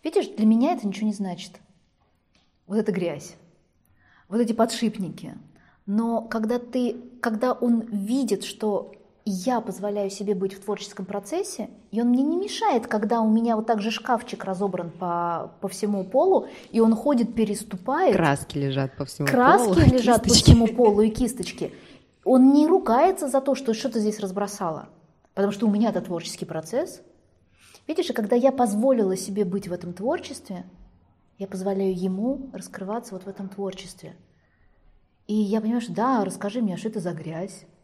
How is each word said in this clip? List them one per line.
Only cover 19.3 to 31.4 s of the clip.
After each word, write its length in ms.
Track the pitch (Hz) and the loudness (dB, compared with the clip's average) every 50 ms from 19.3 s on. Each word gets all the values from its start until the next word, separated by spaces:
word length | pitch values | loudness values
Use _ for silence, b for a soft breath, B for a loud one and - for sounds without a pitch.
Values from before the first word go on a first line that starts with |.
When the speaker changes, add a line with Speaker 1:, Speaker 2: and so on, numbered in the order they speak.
| 262 247 247 269 339 - 247 | 2 4 6 6 6 6 4
Speaker 2:
полу, 140 | 214 180 170 | 4 4 6
<laughs> 120 | 311 254 | 6 6
Speaker 1:
лежат 320 | 254 254 226 247 240 220 240 | 6 6 4 4 4 4 4
по 60 | - | 4
Speaker 2:
кисточки. 140 | 240 240 - | 4 6 10
Speaker 1:
всему 240 | - - 233 233 | 10 10 10 8
полу 340 | 220 226 - 240 214 202 202 | 4 4 6 6 6 6 6
и 80 | 220 220 | 4 4
кисточки. 640 | 214 - 262 220 - - 180 - - - 170 - B B B B B B B B _ _ _ | 2 0 -2 -2 -2 -6 -10 -10 -8 -8 -8 -8 B B B B B B B B _ _ _
Он 300 | - 254 254 254 269 277 | 4 6 8 8 8 8
не 140 | 294 302 | 8 6
ругается 600 | 320 359 370 - - 226 247 311 381 381 - 311 | 6 4 4 4 4 4 6 6 4 2 0 -4
за 140 | 269 262 269 | 0 0 0
то, 140 | 269 285 262 | 2 2 -2
что 180 | 269 269 226 220 | 0 0 -4 -4
что-то 260 | 220 - 262 214 233 | -2 -4 -4 -2 0
здесь 200 | 208 214 214 - | -2 -2 -2 -4
разбросало, 680 | 208 190 185 202 202 196 - - 196 170 156 143 - - _ _ _ _ _ _ _ _ _ | -8 -6 -4 -4 -6 -6 -6 -6 -6 -6 -6 -8 -12 -16 _ _ _ _ _ _ _ _ _
потому 180 | - 196 208 | -2 -2 0
что 160 | 202 - 233 | 0 0 0
у 40 | 214 | 2
меня 180 | 202 208 226 220 | 2 2 2 2
это 120 | 196 180 | 0 -2
творческий 440 | - - 175 170 170 - - - 185 | -4 -4 -8 -8 -8 -10 -10 -10 -10
процесс. 560 | - 165 160 156 - - 262 320 - - - - _ _ _ _ _ _ _ _ b b b b b b b b | -8 -8 -10 -8 -4 -4 -4 -4 -4 -8 -20 -20 _ _ _ _ _ _ _ _ b b b b b b b b
Видишь, 220 | - 320 370 339 - | -6 -4 -2 -2 -2
и 40 | 247 | -2
когда 220 | - 214 202 240 | -4 0 2 2
я 160 | 240 233 269 | 4 4 2
позволила 640 | 262 269 247 214 202 208 233 269 262 233 208 185 185 | 4 4 0 0 2 2 2 2 4 2 2 0 0
себе 300 | 185 - - 196 208 202 | -4 -6 -6 -2 -2 -2
быть 220 | 180 180 202 196 | -2 -2 -4 -6
в 60 | 175 180 | -6 -10
этом 200 | 175 - 175 175 | -8 -10 -12 -10
творчестве, 720 | - 196 247 320 359 - - 277 - - - 190 175 180 - - - - - _ _ _ _ _ _ _ _ _ | -6 -4 -4 -4 -4 -6 -12 -16 -16 -14 -14 -14 -14 -14 -18 -20 -20 -20 -20 _ _ _ _ _ _ _ _ _
я 80 | _ | _